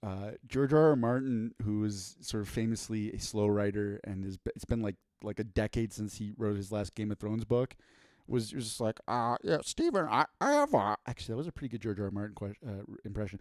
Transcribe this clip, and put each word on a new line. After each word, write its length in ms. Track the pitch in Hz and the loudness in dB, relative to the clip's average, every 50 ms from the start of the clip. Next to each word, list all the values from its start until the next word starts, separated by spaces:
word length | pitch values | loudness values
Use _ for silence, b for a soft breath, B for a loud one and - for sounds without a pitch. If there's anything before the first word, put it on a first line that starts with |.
uh, 300 | - 107 95 95 98 104 113 - _ | -6 -6 -6 -6 -6 -8 -10 -12 _
George 260 | 120 - 127 139 139 | -4 2 2 4 6
R 180 | 143 151 156 160 | 8 8 10 10
R 60 | 151 | 8
Martin, 580 | 135 117 117 120 127 135 135 127 113 110 117 113 _ | 6 4 4 2 2 2 0 0 0 0 -2 -4 _
who 220 | 110 104 104 107 107 | -2 0 0 2 2
is 320 | 107 104 98 92 - - _ | 0 -2 -4 -8 -12 -14 _
sort 220 | - - - 110 | -12 -6 -4 -4
of 60 | 104 98 | -4 -4
famously 640 | - - 113 113 113 110 - - 110 110 104 107 | -2 -2 0 0 0 -2 -2 -4 -4 -2 -2 -2
a 80 | 110 - | -4 -6
slow 260 | - - - 107 104 | -8 -4 0 2 4
writer 540 | 104 104 101 104 104 101 104 104 101 101 104 - | 4 4 4 4 2 2 0 0 -2 -2 -6 -6
and 200 | - 101 95 95 | -6 -6 -4 -4
is, 140 | 95 95 92 _ - - | -6 -6 -6 _ -8 -8
it's 100 | - - | -8 -2
been, 180 | - - 117 | -2 0 0
like, 140 | 113 104 98 - _ _ _ _ | 0 -2 -4 -6 _ _ _ _
like, 160 | - 107 104 - | -10 -8 -4 -4
a 60 | 107 | -6
decade 480 | 113 92 - 107 107 - 117 117 107 | -4 0 0 0 2 2 0 -2 -2
since 240 | - - 107 107 - | -2 -4 -6 -6 -6
he 160 | - 107 104 104 | -6 -8 -8 -6
wrote 200 | - 110 104 104 | -2 0 0 0
his 160 | 101 101 95 | 0 -2 -2
last 220 | 107 104 104 95 - | -2 -2 -2 -2 -4
Game 160 | - 107 107 | -4 -4 -4
of 80 | 104 - | -4 -4
Thrones 260 | - 107 107 113 113 | -4 -4 -2 -2 0
book, 320 | 104 123 120 127 131 - b b b b b b b b b b | 2 2 2 2 2 -4 b b b b b b b b b b
was 240 | b - 127 113 107 | b -2 -2 -2 -2
just 300 | - 139 123 110 110 - | -4 -8 -6 -6 -6 -2
like, 180 | 120 110 110 - - | -2 -2 -2 -2 -4
Uh, 300 | - - 123 117 117 120 - - | -2 -2 0 2 2 0 0 0
yeah, 140 | - 170 151 | 0 0 0
Stephen, 440 | 139 - - - 320 339 302 196 175 147 | 0 -2 -4 0 0 2 2 2 0 2
I, 140 | 110 120 151 - _ _ | 4 2 2 2 _ _
I 120 | - - | 2 4
have 220 | 285 294 285 285 294 | 4 4 4 4 4
a, 220 | 127 98 101 107 - _ | 2 2 2 0 -2 _
actually, 280 | - 120 - - - 113 | -8 -10 -10 -6 -6 -4
that 40 | 113 | -4
was 80 | 147 | -4
a 60 | 175 | -6
pretty 180 | 160 - - 131 | -8 -8 -10 -8
good 120 | 110 120 | -8 -6
George 180 | - 113 104 92 | -4 -4 -4 -2
R 60 | 104 | -4
R 40 | 98 | -4
Martin 240 | 95 101 101 107 104 | -4 -4 -6 -8 -8
que-, 220 | - - 101 104 - - | -8 -8 -8 -8 -10 -10
uh, 160 | 135 104 98 101 - - - - | -10 -10 -10 -10 -12 -14 -12 -12
impression. 340 | 110 101 107 107 98 - 101 | -8 -6 -4 -4 -4 -6 -10